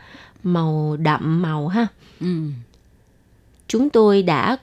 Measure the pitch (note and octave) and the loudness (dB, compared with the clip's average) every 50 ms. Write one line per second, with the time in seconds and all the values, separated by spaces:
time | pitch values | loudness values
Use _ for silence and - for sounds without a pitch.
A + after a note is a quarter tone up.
0 | - - - - - - _ - - F3+ F3 E3+ D#3+ D#3+ D#3 D#3 D3+ D3+ D3+ D3 | -14 -20 -20 -20 -20 -20 _ -8 -4 -2 0 0 0 0 0 0 -2 -2 -2 -2
1 | D#3+ D3+ D3+ - - D3+ D#3+ E3+ F3+ D#3+ D#3 D3+ D3 D#3+ F#3 A#3 A#3 G3+ - _ | 0 0 0 0 0 0 0 0 0 -2 -2 -4 -4 -2 -2 -2 -2 -2 -6 _
2 | - - - - D#3+ F3+ F3+ D#3+ D#3+ D3 C#3 A#2+ A#2+ _ _ _ _ _ _ _ | -20 -20 -12 -8 -4 -4 -4 -4 -4 -6 -8 -12 -14 _ _ _ _ _ _ _
3 | _ _ _ _ _ _ _ _ _ _ _ _ _ - - A3 C4+ D4 - A3+ | _ _ _ _ _ _ _ _ _ _ _ _ _ -4 -2 0 0 2 4 4
4 | G#3+ G#3 G3+ G3 F#3 F3 D#3 C3+ G2+ G3+ B3 - | 4 6 4 4 2 2 0 0 0 -2 -2 -4